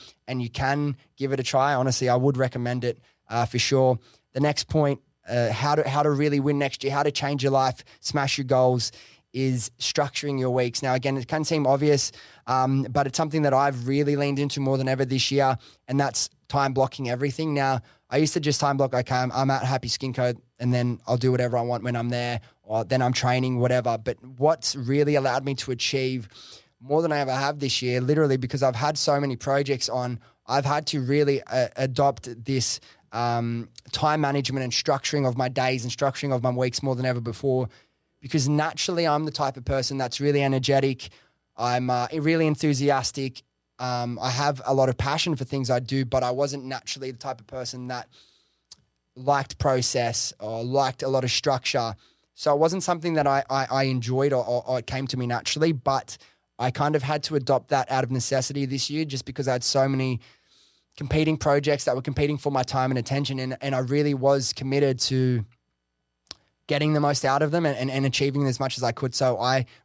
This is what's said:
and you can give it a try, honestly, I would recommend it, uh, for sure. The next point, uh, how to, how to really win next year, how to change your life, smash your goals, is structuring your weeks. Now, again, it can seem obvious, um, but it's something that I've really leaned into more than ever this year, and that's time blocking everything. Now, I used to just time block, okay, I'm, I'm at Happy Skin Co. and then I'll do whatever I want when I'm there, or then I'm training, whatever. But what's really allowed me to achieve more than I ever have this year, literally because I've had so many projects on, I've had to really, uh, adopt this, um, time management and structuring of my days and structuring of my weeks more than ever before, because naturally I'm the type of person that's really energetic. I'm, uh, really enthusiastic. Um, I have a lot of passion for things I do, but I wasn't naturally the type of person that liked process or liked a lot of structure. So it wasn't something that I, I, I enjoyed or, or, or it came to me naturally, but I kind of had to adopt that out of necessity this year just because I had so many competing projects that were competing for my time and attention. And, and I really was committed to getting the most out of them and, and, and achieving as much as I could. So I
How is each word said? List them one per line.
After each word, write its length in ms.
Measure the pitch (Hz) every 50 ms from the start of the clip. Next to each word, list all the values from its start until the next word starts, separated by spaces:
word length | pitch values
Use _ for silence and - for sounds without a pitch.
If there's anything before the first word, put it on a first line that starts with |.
| - - - _ _ -
and 140 | 131 127 120
you 80 | 117
can 440 | 120 - 135 131 139 147 147 147 131 - _ _ _
give 160 | - 135 135 139
it 80 | 131
a 20 | 127
try, 300 | - - 135 131 143 143
honestly, 380 | 127 131 135 120 - 131 127
I 60 | 123
would 200 | 123 127 143 139
recommend 480 | 123 131 123 - 123 120 120 123 127 117
it, 160 | 123 - - _ _ _ _ _ -
uh, 160 | 110 120 117
for 120 | 110 - 120
sure. 400 | - - 139 131 131 127 127 117 - - _ _ _ _ -
The 60 | 131
next 240 | 143 147 139 - -
point, 360 | - - 160 147 143 139 - _ _ _ _ -
uh, 240 | 87 113 123 120 117 120
how 240 | 101 123 147 147
to, 120 | 151 151 135
how 140 | 131 147 147
to 80 | 151
really 280 | 147 139 151 151 143 143
win 200 | 135 147 147 143
next 260 | 143 135 - - -
year, 80 | 135 135
how 100 | 143 147
to 80 | 147
change 320 | 143 - 143 139 147 139 127
your 100 | 139 135
life, 300 | 135 131 131 123 - - - - -
smash 360 | - - - 147 135 135 -
your 80 | - 135
goals, 480 | 123 135 127 127 127 127 123 110 - - - - - - _ _ _ -
is 380 | 127 135 131 127 120 107 - _ -
structuring 600 | - - - - 143 139 - - - 147 139 135
your 120 | 127 127
weeks. 320 | 123 127 123 120 117 - -
Now, 100 | 135 127
again, 240 | 127 123 139 135
it 120 | 135 120 -
can 160 | - 156 156
seem 220 | - 165 156 143
obvious, 460 | 131 135 139 147 151 147 135 - - - - - - - - -
um, 400 | - 127 131 131 131 135 135 135 -
but 160 | 123 147 139
it's 100 | 135 123
something 240 | - 160 156 143 160
that 140 | 151 143 135
I've 340 | 131 139 143 135 123 120 127
really 280 | 139 143 147 143 147
leaned 220 | 139 143 143 139 135
into 220 | 143 143 - 147
more 160 | 139 135 135
than 100 | 131 131
ever 200 | 131 131 131 135
this 240 | 123 135 127 - -
year, 260 | 135 139 139 131 131 107 - - - _ _ -
and 100 | 131 139
that's 300 | 143 135 - - - - _ _ _ -
time 260 | - 143 139 135 127
blocking 340 | 135 135 131 - - 135 120
everything. 460 | 120 120 139 143 131 - 160 160 147
Now, 260 | 143 139 135 135 117 - - _ _ _ -
I 80 | 120 143
used 160 | 156 147 -
to 60 | 180
just 200 | 147 151 135 -
time 160 | - 143 139
block, 160 | 135 139 131 -
okay, 220 | 123 123 - 131
I'm, 180 | 127 127 127 -
I'm 180 | 131 135 135
at 140 | 135 135 -
Happy 240 | 127 135 127 - 120
Skin 240 | - - - 131 117
Co. 220 | - 123 123 120 - - _ _ -
and 140 | 120 123 123
then 280 | 123 120 123 120 113 -
I'll 100 | - 120
do 140 | 127 120 131
whatever 280 | 123 123 123 120 120 120
I 40 | 117
want 200 | 120 120 113 101
when 140 | 123 120
I'm 120 | 120 117 120
there, 320 | 120 120 120 120 120 110 - - _ _ _
or 220 | - 110 113 110
then 180 | 85 131 127 131
I'm 100 | 127 127
training, 480 | - - 123 123 127 127 127 127 120
whatever. 380 | 123 123 123 127 113 120 113 107
But 180 | 107 104 95 - 120 127 131 127
what's 360 | 139 151 165 160 - - -
really 400 | 139 123 120 139 143 147 147 147
allowed 300 | 143 135 131 120 135 135
me 100 | 139 139
to 140 | 127 - -
achieve 580 | 127 117 - - - 135 131 131 131 127 110 98 - - - - - - - _ _ _
more 220 | 120 131 143 156 170
than 100 | 165 151
I 60 | 143
ever 140 | 143 135 127
have 260 | 135 139 139 151 147
this 240 | 139 131 - - 127
year, 180 | 123 123 127
literally 360 | 127 127 147 156 156 143 139
because 260 | 131 127 120 - 131 139
I've 140 | 131 120
had 220 | 113 139 147 156 151
so 220 | - - 143 143
many 160 | 143 139 127
projects 520 | 117 - 143 139 139 143 135 139 123 - -
on, 320 | 117 127 123 123 123 104 - - _ _ _
I've 180 | - 123 139 135
had 220 | 135 143 147 - -
to 120 | - 143
really, 420 | 127 123 139 147 147 139 139 135 -
uh, 260 | - 113 131 123 - -
adopt 680 | - 131 135 127 - 143 139 127 - - 120 120 120 110
this, 360 | 135 135 131 117 - - - - - - _ _ _ -
um, 560 | 117 120 120 120 117 117 117 117 117 117 - - - - - -
time 280 | - - 156 151 156
management 440 | 151 139 139 143 135 - 127 135 131
and 80 | 123 117
structuring 540 | - - - 143 135 - - - 147 139
of 100 | 131 117
my 120 | 123 131 127
days 360 | 123 135 127 131 131 127 117
and 80 | 127 -
structuring 420 | - 143 139 131 - - 143 135
of 80 | 123 117
my 80 | 127
weeks 320 | 123 123 127 127 123 - -
more 120 | 135 131
than 120 | 120 127
ever 140 | 131 123 123
before, 480 | 113 117 110 - - 139 127 127 127 - - - _ _ _ _ _ _ _ _
because 280 | - 127 - 156 127 139
naturally 580 | 151 147 151 160 - - - - 180 170 170
I'm 180 | 160 147 147 156
the 60 | 156
type 260 | - - 147 135 -
of 80 | 135 123
person 340 | - 143 135 127 - 139 135
that's 220 | 131 120 - -
really 220 | 139 147 143 143 139
energetic. 640 | 139 135 131 127 135 139 135 135 135 131 127 - - - - _ _ _ _ _ _ -
I'm, 340 | - 117 123 123 127 127 127
uh, 180 | 127 123 120 - 151
really 340 | 160 143 156 165 165 165
enthusiastic. 960 | 156 151 - - 156 143 127 143 143 139 135 123 - - 143 135 131 127 - - _ _ _ _ _ _ -
Um, 400 | 127 127 123 123 120 120 120 104
I 100 | 101 127
have 320 | 120 123 147 147 143 127 101
a 100 | 123 135
lot 140 | 135 131 131
of 80 | 123
passion 400 | - - 139 143 165 - 175 156
for 80 | 123 131
things 260 | - - 139 131 117
I 100 | 127 123
do, 240 | 135 110 135 135 135
but 180 | 117 127 131 127
I 80 | 123
wasn't 340 | 127 131 143 139 139 143 123
naturally 460 | 131 135 123 - - - 139 135 131
the 80 | 127 117
type 220 | - 139 127 117
of 60 | 104
person 420 | - - 131 123 120 - 127 123 123
that 200 | 127 123 101 _ _ - - _ _ _ _ _ _ _ _ - - _ _ _ _ _ _ _ -
liked 440 | 127 127 139 143 139 135 - - -
process 720 | - 147 131 127 123 - - 127 120 117 113 - - - - -
or 220 | 101 107 113 113 117
liked 400 | 123 127 139 135 131 127 - 135
a 60 | 135
lot 160 | 135 131 113
of 60 | 113
structure. 640 | - - - 147 135 127 - - - 135 117 113 101 - _ _ _ _ _ _ _
So 180 | - - 151 143
it 60 | 143
wasn't 240 | 160 165 170 190 175
something 320 | - 175 165 156 175 165
that 120 | 156 143
I, 180 | 143 135 139 - -
I, 180 | 135 135 131 -
I 120 | 123 135 135
enjoyed 480 | 135 131 127 113 117 127 135 139 147 139
or, 120 | 127 113
or, 180 | 101 120 120 -
or 120 | - 127 123
it 80 | 113
came 200 | - - 131 135
to 100 | 127 -
me 100 | 127 123
naturally, 460 | 120 120 120 - - - 151 156 165 160
but 460 | 127 - 143 135 131 - - - - - - _ _ _ _ _ -
I 120 | 120 127
kind 260 | 120 - 147 147 151
of 60 | 151 127
had 200 | 135 151 151 -
to 120 | - 156
adopt 320 | 143 127 - 139 123 - -
that 220 | 147 135 131 -
out 120 | 135 131 131
of 80 | 117
necessity 540 | 131 127 113 - 135 131 123 - 139 143 139
this 220 | 127 139 135 - -
year 160 | 143 156 160
just 220 | 151 139 127 -
because 200 | - 131 - 135
I 60 | 135 127
had 120 | 127 -
so 240 | - - 135 135 135
many 320 | 135 135 131 131 123 110 - - _ _ _ _ _ _ _ _ _ _ _ _ _
competing 400 | - 151 127 - 156 156 156 160
projects 480 | - - 151 143 147 139 151 147 139 -
that 100 | - 123
were 80 | 131 127
competing 360 | - 131 143 147 143 151 139
for 120 | - 147
my 120 | 139 131 127
time 280 | - - 131 127 131
and 80 | 135 127
attention. 400 | 123 - 139 139 143 131 139 131
And, 200 | 131 127 131 -
and 140 | - 139 139
I 60 | 127
really 340 | 131 123 139 147 147 147 143
was 400 | 131 127 139 139 139 123 - -
committed 440 | - 135 135 135 139 143 139 131 123
to 440 | - - 135 131 127 127 123 117 101 - _ _ _ _ _ _ _ _ _ _ _ _ _ _ _ - - _ _ _ _ _ _
getting 280 | - 147 143 151 151 151
the 60 | 151
most 240 | 147 143 143 131 -
out 180 | 135 135 139 156
of 100 | 147 151
them 120 | 175 165
and, 120 | 151 139
and, 140 | 110 127 135
and 140 | 131 139 135
achieving 400 | 135 127 - 139 139 131 143 143
as 120 | 135 123 -
much 180 | 135 135 -
as 60 | - 123
I 80 | 117
could. 240 | 113 - - 127 120
So 240 | - 139 127 123 95
I 280 | 120 123 131 131 123 - - _ _